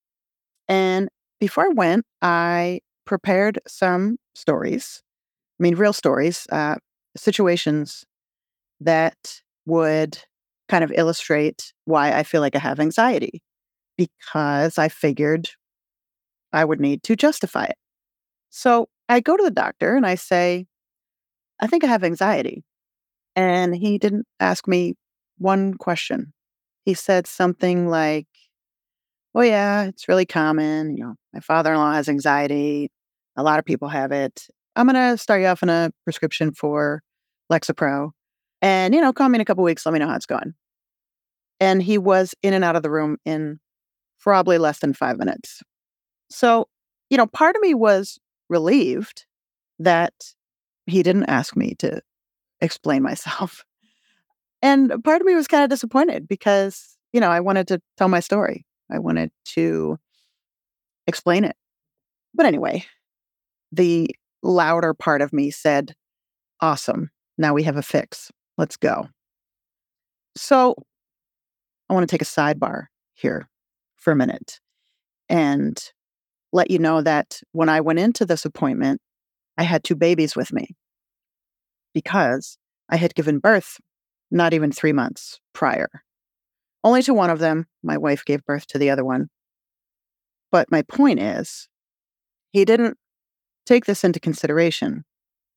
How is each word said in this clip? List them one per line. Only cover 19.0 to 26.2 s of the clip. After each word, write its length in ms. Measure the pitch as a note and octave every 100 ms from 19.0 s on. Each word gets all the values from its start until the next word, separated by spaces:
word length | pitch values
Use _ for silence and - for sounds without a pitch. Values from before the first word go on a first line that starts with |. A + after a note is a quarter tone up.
| -
I 100 | A#3+
go 160 | A#3 F#4
to 80 |
the 80 | F#4+
doctor 440 | F#3+ - - E3 B3+
and 100 | G#3
I 100 | F3+
say, 520 | - F3+ F3+ F3+ F#3 _ _ _ _ _ _ _ _ _
"I 80 | A3
think 160 | E4+
I 40 | D4+
have 160 | A3+
anxiety." 600 | F3+ E3 F#3+ E3+ - - - _ _ _ _ _ _ F#3
And 400 | F#3 F3+ F3+ F3
he 220 | G#3 G3+
didn't 300 | G#3 G#3 - _
ask 280 | F#3+ F3+ -
me 280 | F3+ F3 F3+ _ _ _ _
one 360 | F#3 G3 G3
question. 600 | F#3 - E3 - -